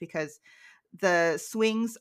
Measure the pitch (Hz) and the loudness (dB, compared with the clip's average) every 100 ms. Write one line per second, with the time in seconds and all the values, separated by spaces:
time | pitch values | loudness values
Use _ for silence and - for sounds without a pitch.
0 | 165 165 151 - _ - - _ _ 175 | -10 -6 -8 -10 _ -20 -20 _ _ -2
1 | 190 170 165 151 - 220 220 220 226 - | 2 4 2 0 -4 0 0 0 -4 0